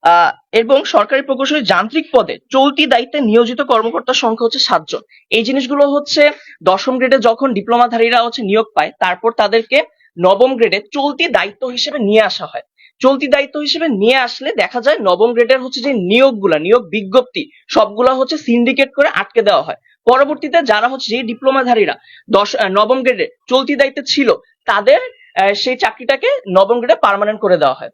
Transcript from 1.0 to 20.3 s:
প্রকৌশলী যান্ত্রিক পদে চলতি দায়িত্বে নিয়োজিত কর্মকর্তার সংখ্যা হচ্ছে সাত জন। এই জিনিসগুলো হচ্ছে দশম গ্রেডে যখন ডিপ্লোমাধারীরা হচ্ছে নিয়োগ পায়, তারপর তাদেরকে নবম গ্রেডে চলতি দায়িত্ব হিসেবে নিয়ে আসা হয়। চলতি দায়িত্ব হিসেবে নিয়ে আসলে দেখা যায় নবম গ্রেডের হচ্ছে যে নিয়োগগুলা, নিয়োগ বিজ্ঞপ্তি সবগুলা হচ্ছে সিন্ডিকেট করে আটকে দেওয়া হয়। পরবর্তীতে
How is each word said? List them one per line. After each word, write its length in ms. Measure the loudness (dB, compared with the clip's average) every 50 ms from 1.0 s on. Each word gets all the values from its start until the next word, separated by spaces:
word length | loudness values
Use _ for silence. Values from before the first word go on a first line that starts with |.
| 0 2 -2 -4
প্রকৌশলী 400 | -2 -2 -4 -2 -2 -2 -2 -4
যান্ত্রিক 440 | 0 0 0 0 0 -2 -4 -6 -6 0
পদে 260 | 0 0 0 0 -6 -14 _ _
চলতি 360 | 0 2 2 2 2 0 0
দায়িত্বে 360 | 2 2 0 0 -2 -4 -2
নিয়োজিত 400 | 0 2 4 4 2 2 -2 -6
কর্মকর্তার 600 | -2 0 0 0 0 -2 -4 -6 -4 -4 -4 -2 -2
সংখ্যা 220 | -2 -2 -2 -2
হচ্ছে 140 | -4 -2 -2
সাত 220 | -2 0 -2 -2 -2
জন। 140 | -6 -12 -12 _ _ _ _ _ _
এই 140 | -2 -2 0
জিনিসগুলো 400 | 0 -2 -4 -2 -2 0 0 0 2
হচ্ছে 420 | 2 -2 -4 -2 0 2 2 0 0 -4 -20 -20 -20 _ 0
দশম 340 | 0 0 0 0 -4 -2
গ্রেডে 220 | -2 0 2 2 2
যখন 340 | 2 0 0 0 -2 -2 -2
ডিপ্লোমাধারীরা 720 | -4 -2 0 2 2 2 0 2 0 0 2 2 0 0
হচ্ছে 180 | -2 -6 -6
নিয়োগ 260 | -4 0 0 0 0 0 _
পায়, 160 | -4 -4 -4 -4 _
তারপর 320 | -2 -2 -2 -2 -4 -4
তাদেরকে 520 | 0 0 0 2 2 -2 -2 _ 0 0 0 -2 _ _ _ _ _ 0 2
নবম 300 | 2 4 4 4 2 2
গ্রেডে 240 | 0 0 0 0 -4 -6 _
চলতি 360 | -6 -4 -4 -4 -2 -2 -4
দায়িত্ব 400 | -4 -2 -4 -6 -6 -8 _ -10
হিসেবে 320 | -8 -6 -6 -8 -6 -4 -4
নিয়ে 220 | -2 2 2 2
আসা 240 | 2 2 -2 -8 -12
হয়। 160 | -12 -12 -14 -16 _ _ _ _ _ _ _
চলতি 280 | 0 0 2 2 0
দায়িত্ব 320 | 0 0 0 0 -4 _ -8
হিসেবে 280 | -6 -4 -4 -2 -2
নিয়ে 280 | -2 0 2 2 2 2
আসলে 380 | 2 0 -2 -6 -8 -8 -6 -2
দেখা 280 | -2 -4 -2 -4 -2
যায় 160 | 0 0 0 2
নবম 320 | 2 0 2 2 2 0 2
গ্রেডের 300 | 2 2 2 2 0 0
হচ্ছে 180 | -6 -10 -6
যে 120 | -4 -2 -2
নিয়োগগুলা, 680 | -2 0 2 4 4 4 4 2 0 0 0 0 0
নিয়োগ 300 | 2 2 0 0 0 -2
বিজ্ঞপ্তি 600 | -8 -8 -6 0 0 0 0 0 _ -12 -12 -12 _ _ _ _
সবগুলা 440 | 0 0 0 0 0 0 0 0 2
হচ্ছে 240 | 0 -2 -4 -4
সিন্ডিকেট 520 | -8 -2 0 0 2 2 0 2 0 -2 -2 _
করে 140 | -2 -2
আটকে 340 | 0 0 -4 -6 -2 _ 0
দেওয়া 220 | 2 2 2 2 0
হয়। 120 | -4 -10 _ _ _ _ _ _
পরবর্তীতে 580 | 2 2 2 2 0